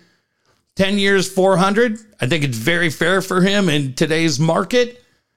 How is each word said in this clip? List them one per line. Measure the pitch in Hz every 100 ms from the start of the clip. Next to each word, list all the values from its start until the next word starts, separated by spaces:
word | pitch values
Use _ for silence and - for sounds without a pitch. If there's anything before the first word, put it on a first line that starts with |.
| _ _ _ _ _ _ _ -
ten | 190 202
years, | 196 196 180
four | - 190 180
hundred, | 190 208 240 214 - -
I | 127
think | 160
it's | 139 113
very | 123 170 170
fair | - 160 190
for | 185 185
him | 190 202 185
in | 147 135 131
today's | 156 160 165 123
market. | 160 175 185 247 240 - _ _ _